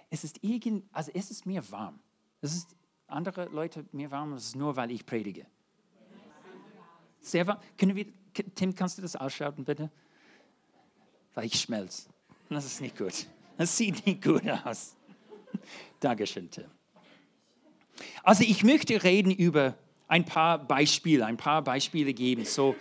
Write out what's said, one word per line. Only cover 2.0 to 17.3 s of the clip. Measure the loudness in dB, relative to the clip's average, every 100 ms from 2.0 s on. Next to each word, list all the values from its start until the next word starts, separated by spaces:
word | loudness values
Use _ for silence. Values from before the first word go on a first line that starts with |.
| _ _ _ _
Es | -8 -8
ist | -10 _ _ _ -14
andere | -8 -8 -8 -8
Leute | -6 -8 -8 -14
mir | -10 -8
warm, | -8 -8
es | -8 -10
ist | -6
nur, | -4 -4
weil | -4
ich | -6 -6
predige. | -6 -6 -10 -16 _ _ _ _ _ _ -20 -20 -20 -20 -20 -20 -20 -20 _ _ _
Sehr | -4 -2 0
warm. | -4 -6 0
Können | 0 0
wir, | -8 -14 _
K-, | -10 -8 -4
Tim, | -4
kannst | -2 -6 -6
du |
das | -12 -8
ausschalten, | -8 -6 -8 -6 -6
bitte? | -6 -6 _ _ _ _ _ _ _ _ _ _ _ _ _ _ -8
Weil | -4
ich | -4
schmelz. | -4 -6 -8 -12 -18 _ _ _ -10
Das | -8 -8
ist | -10
nicht | -10 -8
gut. | -6 -8 -12 -18 -12 -4
Das | 0 0
sieht | 0 0 -2
nicht | 0
gut | 2 2 2 -4 -6
aus. | -10 -12 -20 _ -20 -20 -20 -14 -14 -14 -20 -20 -4
Dankeschön, | -2 -2 -4 -6 -12
Tim. | -16 -20 _ _ _ -20 -20 _